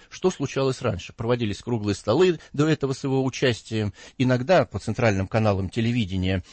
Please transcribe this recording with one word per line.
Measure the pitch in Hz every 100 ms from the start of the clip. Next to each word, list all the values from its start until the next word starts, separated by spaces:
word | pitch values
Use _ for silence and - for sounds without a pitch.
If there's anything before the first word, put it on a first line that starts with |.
| -
что | - 185
случалось | - 139 - 135 131
раньше. | 123 87 -
Проводились | - 113 123 110 95
круглые | - 120 104
столы | 98 - 131 185 160 -
до | 135 151
этого | 151 135
с | 135
его | 139 131 131
участием. | - 135 113 - 110 104 - - -
Иногда | 127 123 127 180
по | 120 104
центральным | - 110 120 98 95
каналам | 113 110 95 95
телевидения | - 117 123 98 95 92 95 -